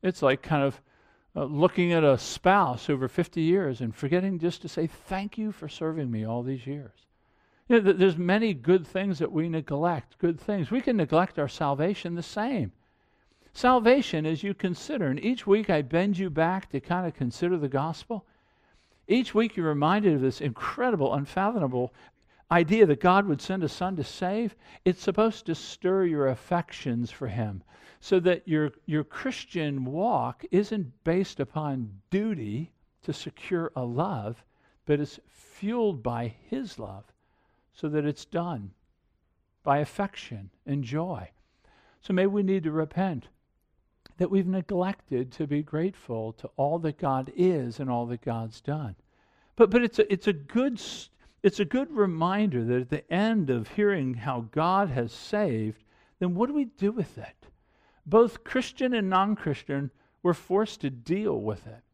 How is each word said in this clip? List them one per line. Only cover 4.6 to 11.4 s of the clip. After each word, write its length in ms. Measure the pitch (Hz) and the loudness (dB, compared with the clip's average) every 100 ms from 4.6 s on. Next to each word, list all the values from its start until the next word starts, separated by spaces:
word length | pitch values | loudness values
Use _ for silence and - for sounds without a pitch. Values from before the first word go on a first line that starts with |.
to 40 | 165 | -8
say, 200 | - 160 | -4 -4
"Thank 500 | - - 190 202 - | -6 -8 -6 -6 -6
you 160 | 214 | -6
for 160 | 202 156 | -6 -12
serving 420 | - 160 160 135 | -6 -6 -4 -4
me 140 | 113 107 | -4 -4
all 180 | 117 | -4
these 240 | 123 135 120 | -4 -8 -8
years." 400 | 147 131 _ _ _ _ _ _ _ _ | -12 -12 _ _ _ _ _ _ _ _
You 80 | 240 | 4
know, 60 | 196 | 6
th-, 120 | 185 | 6
there's 200 | 190 165 | 6 4
many 360 | 175 196 226 | 2 2 2
good 320 | 156 117 185 156 | -2 4 4 4
things 340 | 185 196 165 | -4 -2 -2
that 120 | 165 | -2
we 160 | 151 165 | -2 -2
neglect, 720 | 160 151 143 170 160 - _ | -4 -4 -2 0 -2 -6 _
good 200 | 170 165 | -2 -2
things. 320 | - 202 151 | -4 -2 0
We 120 | 240 | -2
can 160 | 269 233 | 0 0
neglect 420 | 160 156 185 | 2 2 2
our 80 | - | -2